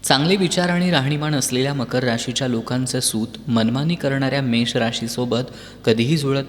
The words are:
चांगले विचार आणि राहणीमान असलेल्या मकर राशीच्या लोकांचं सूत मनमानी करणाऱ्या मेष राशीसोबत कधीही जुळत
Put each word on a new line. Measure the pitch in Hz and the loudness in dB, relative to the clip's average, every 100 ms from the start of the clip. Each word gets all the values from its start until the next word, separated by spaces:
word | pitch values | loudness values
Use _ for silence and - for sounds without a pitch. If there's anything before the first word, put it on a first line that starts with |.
चांगले | - 139 156 202 | 2 2 4 2
विचार | 180 - 175 | 2 2 0
आणि | 175 180 | 2 2
राहणीमान | 160 131 147 151 | 2 2 0 0
असलेल्या | 143 131 123 135 | 0 0 0 0
मकर | 143 117 123 | -2 -2 0
राशीच्या | 123 117 127 120 131 | 0 -2 -2 -4 -2
लोकांचं | 117 113 123 127 131 | -2 -2 -2 -2 -2
सूत | - 113 113 - - | -2 -2 -4 -8 0
मनमानी | 117 113 127 156 | 2 2 0 0
करणाऱ्या | 170 139 135 135 139 | 0 0 0 0 0
मेष | 131 117 117 127 | 2 2 2 0
राशीसोबत | 113 117 117 120 123 117 127 - - - | 0 -2 -6 -4 -2 -2 -2 -10 -18 -4
कधीही | - 113 120 160 | 2 2 4 2
जुळत | 139 139 | 2 -2